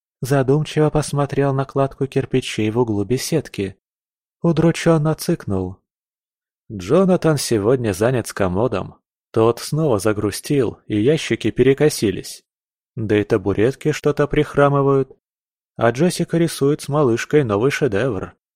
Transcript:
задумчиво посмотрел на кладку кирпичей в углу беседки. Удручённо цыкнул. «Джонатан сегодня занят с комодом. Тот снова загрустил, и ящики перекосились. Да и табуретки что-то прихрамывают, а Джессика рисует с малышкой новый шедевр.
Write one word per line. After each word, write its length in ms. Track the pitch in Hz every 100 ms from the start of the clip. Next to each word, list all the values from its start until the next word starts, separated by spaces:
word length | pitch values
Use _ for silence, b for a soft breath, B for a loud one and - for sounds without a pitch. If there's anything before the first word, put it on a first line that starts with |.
| _ -
задумчиво 720 | 120 143 127 143 151 - 151
посмотрел 640 | 156 143 143 143 - 139
на 100 | 135
кладку 420 | 135 139 135 - 135
кирпичей 640 | 135 123 127 - - 107
в 80 | 110
углу 260 | 120 101
беседки. 720 | 101 123 - 160 - - 95 - _ _ _ _ _ _
Удручённо 720 | 170 160 165 156 - 165 151
цыкнул. 640 | 156 - 170 - 95 92 95 _ _ _ _ _ _ _ _ -
«Джонатан 680 | 107 90 156 190 180 160 147
сегодня 540 | - 113 98 131 113
занят 340 | 92 110 131 104
с 60 |
комодом. 640 | - 95 90 123 95 - - _ _ _
Тот 300 | - 113 117
снова 380 | - 147 160 107
загрустил, 800 | 104 104 104 98 - 147 107 - -
и 140 | 104
ящики 500 | 113 160 - 113 113
перекосились. 960 | - 123 135 151 - 104 90 - - _ _ _ _ _
Да 240 | - 107 104
и 60 |
табуретки 680 | 101 113 95 98 110 135 151
что-то 340 | 143 147 139 147
прихрамывают, 920 | 143 147 - 143 143 139 139 131 - _ _ _ _ _ -
а 140 | 117
Джессика 480 | 117 180 - 185 170
рисует 420 | 165 - 139 151
с 80 | -
малышкой 560 | 143 143 113 - 151
новый 260 | 127 101 127
шедевр. 640 | - 143 98 131 95 - - _